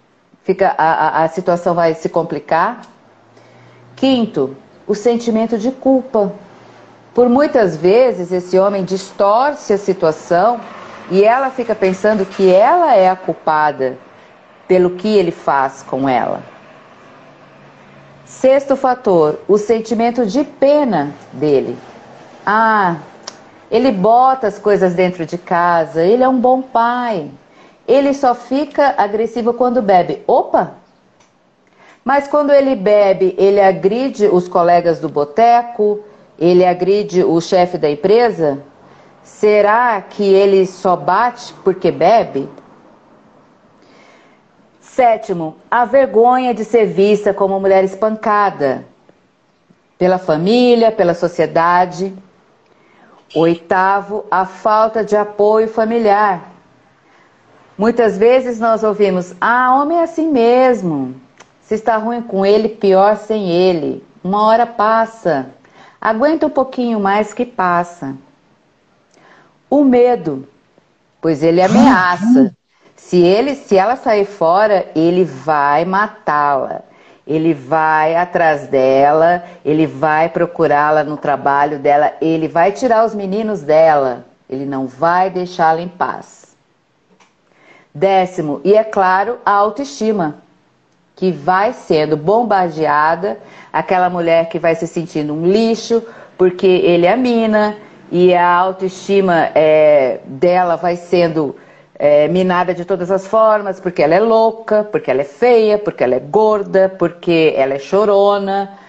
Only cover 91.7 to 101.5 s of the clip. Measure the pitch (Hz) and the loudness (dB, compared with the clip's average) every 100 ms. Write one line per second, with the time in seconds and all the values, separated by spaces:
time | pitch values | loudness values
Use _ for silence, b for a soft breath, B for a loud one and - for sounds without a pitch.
91.7 | 247 - 160 151 151 151 214 233 196 180 | -4 -2 -2 0 -2 0 0 0 0 -2
92.7 | 156 151 147 156 170 196 226 B B B | -2 -2 0 0 -2 -6 -8 B B B
93.7 | - 165 185 180 180 170 165 165 170 165 | -6 -2 0 0 -2 0 0 0 -2 -2
94.7 | 165 170 - 156 160 151 151 170 208 226 | -2 -4 -8 -8 -6 -6 -2 0 2 0
95.7 | 220 - 233 226 B B - 185 180 190 | -2 -2 -4 -4 B B -2 0 2 2
96.7 | 180 165 175 175 233 247 233 220 214 208 | 2 4 2 2 2 0 0 0 0 -2
97.7 | 214 B B - 175 180 175 175 175 190 | -4 B B -6 2 2 4 2 2 0
98.7 | 190 190 - - 196 190 165 143 151 156 | -2 -8 -8 -2 0 2 0 0 2 4
99.7 | 156 151 147 131 - - 135 175 180 180 | 4 4 4 2 -4 -10 -2 0 2 0
100.7 | 165 175 175 - 180 170 160 143 | -2 -4 -6 -2 0 0 0 -4